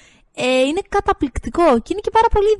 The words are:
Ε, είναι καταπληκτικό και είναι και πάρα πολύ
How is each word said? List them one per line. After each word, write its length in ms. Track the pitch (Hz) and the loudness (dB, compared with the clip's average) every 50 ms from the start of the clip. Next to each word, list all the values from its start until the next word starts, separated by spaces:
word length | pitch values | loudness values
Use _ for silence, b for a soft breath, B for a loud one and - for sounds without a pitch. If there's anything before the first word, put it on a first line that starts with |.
| B B B B B _ _ | B B B B B _ _
Ε, 260 | - 254 254 262 254 | -6 -4 -2 0 0
είναι 200 | 262 277 311 381 392 - | 0 0 -2 -4 -6 -2
καταπληκτικό 920 | - 403 403 - 392 - 320 254 - - - 233 - 330 349 320 247 233 | -4 -2 -2 -2 -2 -2 -4 -6 -6 -8 -8 -6 -2 2 2 4 4 2
και 80 | - - 339 | 0 -4 -8
είναι 80 | 403 | -6
και 100 | - 453 | -6 -2
πάρα 180 | - 440 453 453 | 0 2 2 2
πολύ 200 | - 427 403 427 427 392 | 2 2 2 2 0 0